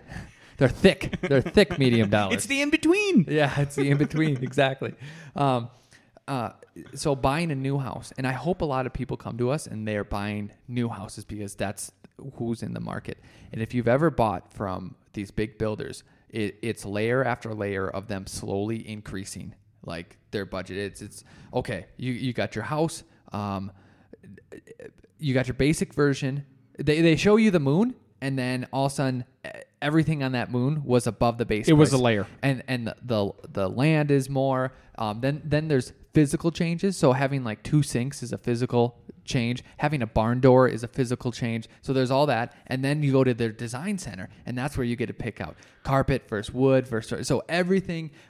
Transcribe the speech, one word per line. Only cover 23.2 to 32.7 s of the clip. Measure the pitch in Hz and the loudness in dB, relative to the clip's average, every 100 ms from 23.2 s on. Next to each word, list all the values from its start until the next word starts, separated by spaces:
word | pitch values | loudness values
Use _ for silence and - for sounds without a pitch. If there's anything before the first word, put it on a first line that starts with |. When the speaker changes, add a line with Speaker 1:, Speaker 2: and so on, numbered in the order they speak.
| - | -10
Speaker 1:
um, | 101 104 98 98 - _ _ _ - - 98 _ - - - - - _ - | -8 -6 -6 -8 -14 _ _ _ -20 -20 -20 _ -20 -20 -20 -20 -20 _ -6
you | 147 | 0
got | 127 123 | 0 0
your | |
basic | 120 143 165 - | 2 2 2 -2
version. | - 143 135 135 143 - _ _ - | 0 2 2 -2 -4 -8 _ _ -4
They, | 143 151 | 0 4
they | 170 156 | 6 6
show | 190 220 | 6 6
you | 220 | 6
the | 175 | 4
moon, | 135 160 247 - _ _ | 4 4 2 -2 _ _
and | 135 135 | -4 -2
then | 127 127 - | -2 -4 -4
all | 135 139 | -2 0
of | |
a | |
sudden, | 147 131 127 - _ | 0 -2 -2 -6 _
e-, | - 55 - _ | -16 -16 -18 _
everything | 147 160 156 147 | 0 2 2 0
on | 131 | 0
that | 127 101 | -2 -2
moon | 123 131 151 | 0 0 0
was | 123 123 120 | 2 2 2
above | 101 120 117 | 2 0 0
the | |
base | 107 107 160 | -2 0 6
Speaker 2:
It | |
was | 151 143 | 8 8
Speaker 1:
price. | 131 | 6
Speaker 2:
a | |
layer. | 120 104 92 - | 4 2 -2 -2
Speaker 1:
And, | 139 127 | -2 -2
and | - | -4